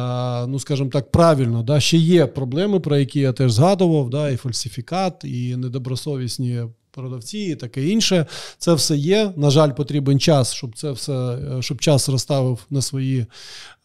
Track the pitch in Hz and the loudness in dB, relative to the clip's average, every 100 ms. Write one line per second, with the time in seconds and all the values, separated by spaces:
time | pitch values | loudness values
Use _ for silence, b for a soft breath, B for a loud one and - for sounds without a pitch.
0 | 123 123 123 120 123 135 - 139 135 143 | -4 -4 -4 -4 -4 -6 -4 -4 -2 -2
1 | - 165 165 147 120 117 113 147 - 170 | -2 4 6 6 2 0 2 2 4 4
2 | 160 175 139 - 131 139 208 190 156 143 | 6 4 4 0 -4 -2 0 0 0 0
3 | 135 147 135 123 127 107 170 190 180 156 | 0 0 0 2 2 4 4 4 4 2
4 | 123 139 147 123 131 110 - - 113 175 | 0 -2 -2 -4 -6 -6 -8 -10 -8 -4
5 | 190 180 143 123 123 127 127 131 123 127 | -4 -4 -10 -6 -4 -4 -6 -6 -6 -6
6 | 156 135 123 - 123 120 117 117 _ - | -6 -6 -6 -4 -4 -4 -8 -12 _ -14
7 | 127 127 - 214 196 147 120 135 143 220 | -12 -12 -10 -8 -6 -6 -8 -6 -2 0
8 | - 185 151 B B B - 165 - 147 | 2 2 0 B B B 0 2 2 0
9 | 147 208 208 170 147 139 151 127 139 147 | 2 2 2 2 4 6 4 2 -4 -2
10 | 139 139 - 147 120 - 123 - 151 135 | 2 2 4 4 2 -4 -12 -10 -8 -8
11 | - 131 127 120 139 127 123 131 - 139 | -6 -4 -4 -6 -6 -6 -6 -2 2 4
12 | - 131 - 139 127 120 - 139 120 135 | 4 -2 0 0 0 -2 -4 -4 -2 -4
13 | 131 131 113 B B B B B | -2 -2 -4 B B B B B